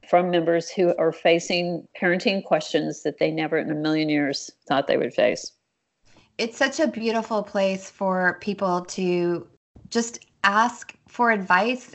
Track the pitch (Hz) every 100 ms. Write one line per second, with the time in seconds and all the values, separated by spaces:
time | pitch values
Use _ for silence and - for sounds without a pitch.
0 | - 180 180 175 165 170 165 - 175 175
1 | 165 156 180 170 - 175 175 170 - -
2 | 185 180 220 196 - 156 - 156 156 151
3 | 151 147 156 160 156 160 147 151 156 156
4 | 156 147 143 139 - _ - 139 139 135
5 | 120 - - - - _ _ _ _ _
6 | _ - _ - 226 - 277 269 302 -
7 | 226 226 220 220 208 208 196 190 - -
8 | 196 185 185 175 - 190 196 180 175 -
9 | 185 180 175 170 - _ _ - - 233
10 | 233 - - _ 202 202 240 240 - -
11 | _ - 233 214 185 180 220 254 -